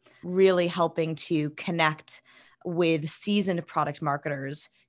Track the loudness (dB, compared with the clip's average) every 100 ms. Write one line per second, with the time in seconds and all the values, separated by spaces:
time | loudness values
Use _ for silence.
0 | _ _ -4 4 6 6 2 2 0 0
1 | -4 -4 -2 -2 -2 -4 -4 2 2 0
2 | -10 -14 _ -20 -20 _ -6 0 2 2
3 | 0 -4 0 0 2 -2 -2 -2 -2 -2
4 | -4 -2 -4 -6 -6 -6 -6 _